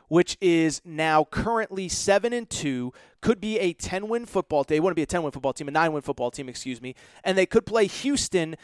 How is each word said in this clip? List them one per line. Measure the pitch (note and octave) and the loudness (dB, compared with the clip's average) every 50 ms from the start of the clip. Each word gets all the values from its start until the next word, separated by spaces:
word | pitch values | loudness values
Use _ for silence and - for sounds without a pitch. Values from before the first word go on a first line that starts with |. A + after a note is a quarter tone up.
| _ - | _ 2
which | D3+ F3 F3 - - - | 4 4 4 2 0 0
is | G3 F3+ E3+ E3 D#3+ D#3+ C#3+ - - | 2 4 4 4 4 2 0 -4 -10
now | F3+ D#3 D3+ D#3+ D#3+ D#3 D#3 D3+ | -10 -4 -2 0 4 4 4 4
currently | - - - - G#3+ A#3 A3+ A3 - F#3+ F#3+ F#3+ | 2 0 -4 -2 0 0 -2 -2 -4 -6 -6 -6
seven | E3+ - - - G3+ G3 G3+ F#3+ A#3 A#3+ | -4 -4 -2 2 4 4 4 4 0 -2
and | A#3+ A3+ - | -4 -6 -6
two, | - - D#3 C#3+ C3 B2 B2 B2 - - - _ _ _ | -8 -6 -4 -4 -4 -4 -4 -8 -10 -12 -20 _ _ _
could | - G#3+ B3 F#3+ | 0 0 0 2
be | F3 G#3+ G#3+ G3+ | 0 -2 -2 0
a | F#3+ F3 | 0 0
ten-win | E3 - - - F3+ F#3+ G#3 G#3+ A3+ A#3 A#3+ | -2 -4 -8 -6 -6 -6 -4 -4 -4 -4 -4
football | - - F#3+ F3 - D#3 C#3+ C3+ | -4 -4 -4 -2 0 0 0 0
team. | - D#3 | 2 2
They | D3+ | 2
wouldn't | E3 F#3+ E3+ | 2 2 0
be | E3 D3 | 0 -2
a | |
ten-win | - - F3 D#3+ C#3+ | -2 -2 -2 -2 -4
football | - C#3 C3 C3+ B2 | -4 -4 -4 -4 -4
team, | - D3+ C#3+ | -4 -6 -2
a | |
nine-win | C#3+ D#3 E3 E3 D#3 D3 | 0 2 2 2 0 -2
football | C3+ C#3+ C3+ - B2 A#2+ | -4 -6 -4 -4 -4 -4
team, | - - C3+ B2+ | -4 -6 -12 -12
excuse | A#2 - - C3 B2+ A2+ | -12 -10 -8 -8 -10 -10
me. | B2 B2+ C3+ _ - - - - - | -10 -14 -16 _ -20 -20 -16 -8 -4
And | F#3 F#3+ | 0 2
they | F#3+ F#3 | 2 2
could | - - A3 - | 4 4 2 2
play | - G#3 A3+ G#3 | 2 2 2 2
Houston | F3+ - - - C4+ C#4+ B3 - - - F3+ D#3+ D#3+ E3 - | 2 0 -4 -4 -2 -2 -2 -2 0 0 -2 -2 -2 -6 -12